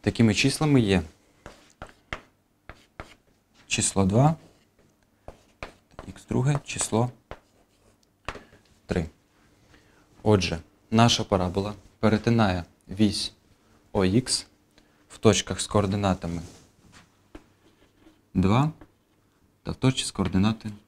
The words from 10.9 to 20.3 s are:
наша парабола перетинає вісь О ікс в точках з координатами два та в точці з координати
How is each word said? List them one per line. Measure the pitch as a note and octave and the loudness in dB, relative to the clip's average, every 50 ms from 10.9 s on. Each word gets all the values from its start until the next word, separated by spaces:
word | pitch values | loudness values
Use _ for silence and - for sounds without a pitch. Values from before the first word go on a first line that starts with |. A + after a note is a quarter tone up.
наша | - A2+ A#2 A#2 - - A2 | 2 4 4 4 4 0 -2
парабола | - - F#2+ F2+ F2+ F2 G2 G2 G#2 G#2 - - - _ _ | 0 0 0 0 0 -2 -4 -4 -6 -8 -14 -20 -20 _ _
перетинає | - A2 G#2 G#2 G#2 - A#2 A#2 A2 G2 F2+ F2+ E2 - _ _ _ - | 0 2 2 2 2 2 2 2 2 2 0 -2 -6 -10 _ _ _ -18
вісь | F#2+ F#2+ A2 G#2 G2 - - - - _ _ _ _ _ _ _ _ _ _ _ _ | -2 0 0 0 0 -2 -8 -10 -12 _ _ _ _ _ _ _ _ _ _ _ _
О | A2 F#2+ | 0 0
ікс | F#2 F#2+ A#2+ C3 - - - - _ _ _ _ _ _ _ _ _ _ _ _ _ | 2 2 0 0 0 -6 -6 -8 _ _ _ _ _ _ _ _ _ _ _ _ _
в | - - | -20 2
точках | - A2+ G2+ - - - G2 F#2 | 4 4 4 4 0 -6 -8 -8
з | - | -8
координатами | - - G#2+ G2+ G2 G2 G#2 G2+ G2 F#2 F#2 - E2+ E2+ E2+ E2 E2+ - - - _ _ _ _ - _ - - _ _ _ _ _ _ - _ _ _ _ _ _ _ _ _ _ _ _ _ - _ _ _ _ _ | -2 -2 0 0 0 -2 -2 0 0 -2 -2 -4 -8 -8 -10 -10 -14 -20 -20 -20 _ _ _ _ -20 _ -20 -20 _ _ _ _ _ _ -20 _ _ _ _ _ _ _ _ _ _ _ _ _ -20 _ _ _ _ _
два | F#2 F#2 F#2 G#2 A#2+ C#3+ D#3 - - - _ _ _ _ _ _ _ _ _ _ _ _ _ _ _ _ | 0 2 2 2 2 0 0 -4 -8 -20 _ _ _ _ _ _ _ _ _ _ _ _ _ _ _ _
та | - | -12
в | F#2 | -10
точці | - - C3 C3 - - | -2 0 -2 0 0 -6
з | - | -8
координати | - - G3 - | -4 -4 -4 0